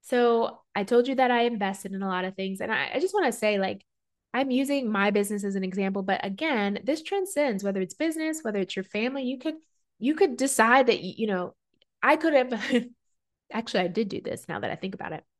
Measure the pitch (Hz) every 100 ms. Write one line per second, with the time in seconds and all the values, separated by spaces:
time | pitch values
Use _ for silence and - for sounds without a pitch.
0 | - 247 240 233 226 - _ 208 202 240
1 | 247 262 247 240 240 233 196 196 - 196
2 | 196 180 185 190 190 190 202 220 - -
3 | 370 415 302 226 214 208 190 196 _ _
4 | _ _ _ 240 269 247 277 285 240 208
5 | 202 208 202 208 202 196 190 190 196 196
6 | 190 190 202 196 320 247 202 202 214 320
7 | - 403 381 294 294 196 196 196 185 -
8 | 320 320 311 311 226 208 185 - 190 208
9 | 233 277 254 262 320 320 _ _ _ _
10 | 233 311 381 240 269 - 226 254 254 214
11 | 185 - 214 185 180 - _ _ _ _
12 | 247 311 320 285 247 226 - 247 - -
13 | _ _ _ _ _ 220 226 208 180 180
14 | 214 - - - - 123 - - 190 190
15 | 185 156 _ _